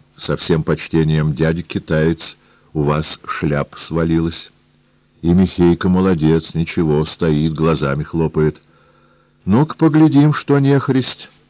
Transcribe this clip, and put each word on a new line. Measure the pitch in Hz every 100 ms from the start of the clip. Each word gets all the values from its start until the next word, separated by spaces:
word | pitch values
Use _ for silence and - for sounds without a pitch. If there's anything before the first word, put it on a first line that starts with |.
| _ -
со | - 71
всем | - 80
почтением: | 78 78 - 82 78 78 76
«Дядя | 71 80 82
китаец, | - - - 80 80 80 - - _ _ _
у | 78
вас | 71 76 80 - -
шляпа | - 80 73 - -
свалилась». | - 80 82 82 82 - - _ _ _ _ _ _ _
И | 82
Михейка | 87 90 - 87 85 92
молодец, | 92 95 82 78 80 -
ничего, | 80 82 - 80 73
стоит, | 78 - 82 76 80
глазами | 73 80 76 71 71
хлопает. | 76 82 80 80 78 - _ _ _ _ _ _ _ _
«Ну-ка | 90 113 156 -
поглядим, | 160 156 156 139 151
что | 147 - 143
нехрист | 139 139 - 131 123 - - _ _